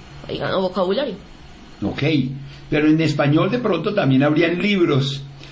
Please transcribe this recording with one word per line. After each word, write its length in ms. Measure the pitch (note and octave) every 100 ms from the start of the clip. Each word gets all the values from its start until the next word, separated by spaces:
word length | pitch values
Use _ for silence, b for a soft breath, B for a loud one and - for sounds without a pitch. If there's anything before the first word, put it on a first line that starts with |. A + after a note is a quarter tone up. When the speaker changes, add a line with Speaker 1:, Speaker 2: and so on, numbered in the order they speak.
| - - -
Speaker 1:
ahí 120 | -
gano 240 | C3+ B2+
vocabulario. 540 | F#3+ F#3+ F3+ G#3+ C#4 F#3 - - - - - -
Speaker 2:
Ok, 200 | G2+ - C#3+ D3 - - B B -
pero 160 | D#3 D3+
en 140 | D#3+
español 500 | D#3 - B2+ D#3 F#3
de 80 | A#3+
pronto 340 | A3 E3 D#3+
también 300 | G3+ C#3 C3
habrían 400 | C#3+ D#3 E3+ F3
libros 600 | G3+ G3 E3+ C3+ C#3 - - - B